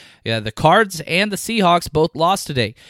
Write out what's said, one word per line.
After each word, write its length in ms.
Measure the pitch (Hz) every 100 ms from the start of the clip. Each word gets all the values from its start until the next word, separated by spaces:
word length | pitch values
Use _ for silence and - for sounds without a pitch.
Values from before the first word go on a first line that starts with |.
| - _
uh, 160 | 110 113
the 100 | 107
Cards 500 | - 156 196 214 160
and 300 | - 175 214
the 40 | 196
Seahawks 560 | - 226 180 175 -
both 240 | 156 156 -
lost 300 | 165 196 -
today. 300 | 135 104 -